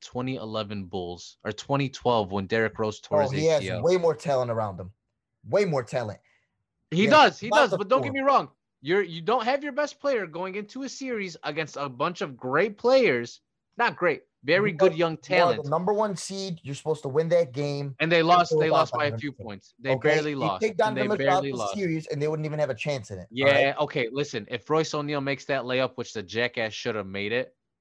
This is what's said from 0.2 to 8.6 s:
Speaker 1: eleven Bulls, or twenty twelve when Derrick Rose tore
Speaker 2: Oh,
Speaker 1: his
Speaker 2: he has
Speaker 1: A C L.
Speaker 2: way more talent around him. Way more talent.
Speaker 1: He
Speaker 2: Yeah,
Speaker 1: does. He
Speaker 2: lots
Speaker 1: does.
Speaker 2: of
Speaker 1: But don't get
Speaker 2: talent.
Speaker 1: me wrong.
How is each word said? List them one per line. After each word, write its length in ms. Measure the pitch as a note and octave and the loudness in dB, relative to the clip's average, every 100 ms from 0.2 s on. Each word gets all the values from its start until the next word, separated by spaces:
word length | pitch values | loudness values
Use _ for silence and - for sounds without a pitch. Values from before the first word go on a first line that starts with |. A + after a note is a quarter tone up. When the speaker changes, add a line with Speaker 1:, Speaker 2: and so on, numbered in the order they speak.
| C3 C3 | -6 -6
Speaker 1:
eleven 480 | A2 A2 G#2 G#2 | -6 -6 -6 -8
Bulls, 520 | F2 F#2+ F2 F2 - - | -8 -8 -8 -10 -14 -12
or 80 | G#2 | -10
twenty 360 | G#2 - C#3 C3+ | -8 -2 -2 -2
twelve 440 | - B2 A#2 F#2+ | -2 0 2 2
when 140 | G2 F#2+ | -2 -2
Derrick 320 | A2+ A2 G#2+ | 0 0 -2
Rose 220 | G#2+ G#2 | -4 -4
tore 220 | - D3+ | -2 0
Speaker 2:
Oh, 60 | C#3 | 0
Speaker 1:
his 40 | C3+ | 2
Speaker 2:
he 60 | D#3+ | 2
has 160 | D3+ | 2
Speaker 1:
A 40 | F#2 | 0
C 40 | |
L. 120 | F2+ | -2
Speaker 2:
way 140 | E3+ F3+ | 2 2
more 180 | E3+ D3+ | 2 0
talent 340 | E3 C3 B2 | 0 0 0
around 300 | A2+ G#2+ F#2 | -2 -4 -6
him. 100 | F#2 - _ _ _ _ G#2 | -12 -16 _ _ _ _ -2
Way 160 | F3 | 0
more 200 | G3 C#3+ | 2 0
talent. 340 | A#2 B2+ A2 F#2 _ _ _ _ _ _ _ | -2 -4 -4 -8 _ _ _ _ _ _ _
Speaker 1:
He 140 | E3 | 2
Speaker 2:
Yeah, 60 | G#3 | 6
Speaker 1:
does. 280 | D4+ A#3+ - | 8 8 4
He 120 | G#3 | 0
Speaker 2:
lots 120 | G#3+ | 4
Speaker 1:
does. 80 | B3 | 4
Speaker 2:
of 40 | F#3 | 2
Speaker 1:
But 100 | G3+ | 2
don't 120 | C4 | 0
get 60 | C#4 | 0
Speaker 2:
talent. 20 | |
Speaker 1:
me 60 | C4+ C4+ | -2 2
wrong. 160 | B3 D3+ _ | 2 2 _